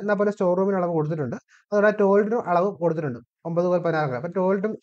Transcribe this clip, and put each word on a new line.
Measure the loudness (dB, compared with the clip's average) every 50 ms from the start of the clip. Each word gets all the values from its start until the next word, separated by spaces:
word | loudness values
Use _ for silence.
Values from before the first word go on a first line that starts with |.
| -2
എന്നാൽ | -2 0 0
പോലും | 0 0 0
സ്റ്റോർ | 0 0 2 2 2
റൂമിന് | 2 0 0 0
അളവ് | 0 0 0 -2
കൊടുത്തിട്ടുണ്ട്. | -2 -2 -2 -4 -4 -6 -6 -10 -12 _ _ _ _ _
അതുപോലെ | 0 2 2 2 4 4
ടോയ്ലറ്റിനും | 2 4 4 4 2 2 -2 -2 -2 0
അളവ് | 0 0 0 0 -2 -2 -2
കൊടുത്തിട്ടുണ്ട്, | -2 -2 -2 -4 -4 -6 -8 -12 _ _ _ -10 -4
ഒമ്പത് | -2 0 0 2
കോൽ | 0 0 0
പതിനാറ് | 0 0 0 -2 -2
കോൽ. | -4 -4
അപ്പൊ | -6 -6 -4
ടോയ്ലറ്റും | -2 0 0 0 0 -2 -4 -6 -8